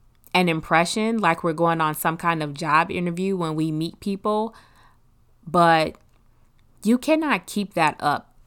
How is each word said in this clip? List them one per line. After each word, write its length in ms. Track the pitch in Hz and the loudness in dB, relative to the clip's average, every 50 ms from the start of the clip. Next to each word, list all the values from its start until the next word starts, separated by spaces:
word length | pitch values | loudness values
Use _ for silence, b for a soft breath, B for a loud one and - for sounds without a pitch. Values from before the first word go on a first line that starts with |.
| _ _ _ _ _ - - | _ _ _ _ _ -2 0
an 140 | 180 180 170 | 2 2 2
impression 680 | 160 160 - - 165 165 170 175 - 220 214 226 233 220 | 0 -2 0 2 2 2 2 2 -2 -2 -2 -2 -2 0
like 260 | 202 165 165 165 - | 0 0 0 0 -2
we're 80 | 170 | -4
going 280 | 156 165 170 170 170 165 | -2 0 0 0 2 0
on 140 | 160 156 151 | 0 -2 -2
some 220 | - - 165 160 | -2 -2 -4 -2
kind 260 | 165 - 170 170 156 | -2 -2 -2 -2 -2
of 120 | 151 147 143 | -4 -6 -6
job 360 | 143 - 147 147 160 165 175 | -6 -2 0 2 2 2 0
interview 460 | - 180 175 175 170 180 185 196 196 | -2 -4 -4 -4 -4 -2 -2 -2 -2
when 180 | 180 170 160 156 | -2 -2 -2 -2
we 160 | 156 160 160 | -2 -2 -2
meet 300 | 156 156 160 - - - | -2 -2 -4 -6 -8 -8
people, 520 | - 202 196 196 - 214 214 214 220 226 - b b b b b b b b b b _ _ _ _ _ _ _ - | -6 -6 -6 -4 -4 -2 -2 -2 -4 -6 -8 b b b b b b b b b b _ _ _ _ _ _ _ -8
but 500 | 156 147 175 170 165 165 160 156 - - - _ _ _ _ _ _ _ _ _ _ _ _ _ _ _ _ | 0 2 4 6 6 6 4 2 0 -4 -10 _ _ _ _ _ _ _ _ _ _ _ _ _ _ _ _
you 160 | - 208 247 247 | 0 0 0 2
cannot 480 | - 294 320 320 320 285 226 185 - | 2 2 0 2 2 0 0 -2 -2
keep 280 | - - 208 202 - - | -4 -6 -6 -6 -4 -2
that 220 | 175 160 147 - - | 0 0 0 0 0
up 320 | - 147 139 - - _ _ - - | -2 -2 -2 -2 -4 _ _ -8 -2